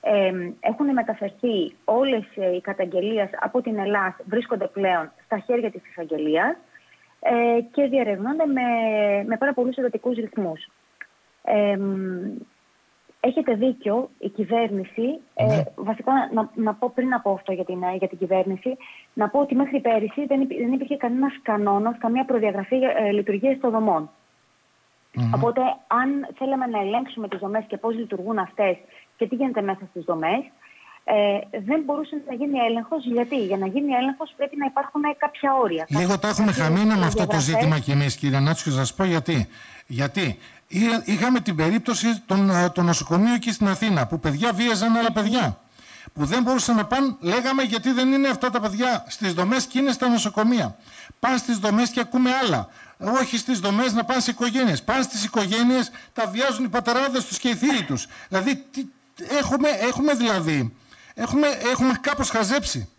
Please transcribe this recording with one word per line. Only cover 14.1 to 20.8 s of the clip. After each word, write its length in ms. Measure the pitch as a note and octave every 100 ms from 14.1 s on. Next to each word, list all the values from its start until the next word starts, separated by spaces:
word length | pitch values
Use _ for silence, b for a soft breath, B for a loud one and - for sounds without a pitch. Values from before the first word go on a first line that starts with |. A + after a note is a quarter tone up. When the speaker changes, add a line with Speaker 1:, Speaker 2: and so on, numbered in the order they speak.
| _
Speaker 1:
η 100 | -
κυβέρνηση, 920 | - F#3 A#3 A#3 G3+ F#3 - A#3+ D#4 -
ε, 120 | - -
Speaker 2:
Ναι. 180 | D3+ D3+ -
Speaker 1:
βασικά 360 | G#3 A3+ - C4+ -
να, 160 | A3+ G#3+ -
να 180 | A3
πω 180 | G#3 A#3+ B3
πριν 180 | B3+
από 180 | B3 G3+
αυτό 200 | F#3+ -
για 140 | F#3 F3+
την, 180 | F3+
ε, 120 | F3+ F#3
για 80 | F#3
την 100 | F3
κυβέρνηση, 600 | F3+ F#3+ F#3 F#3 B3+ C4 B B B
να 160 | - G#3+
πω 100 | C#4+
ότι 160 | C#4 B3+
μέχρι 240 | C#4 C4+
πέρυσι 460 | A#3 A3+ G#3 - D4
δεν 160 | C#4
υπή-, 160 | C4+ -
δεν 160 | A#3+
υπήρχε 220 | C4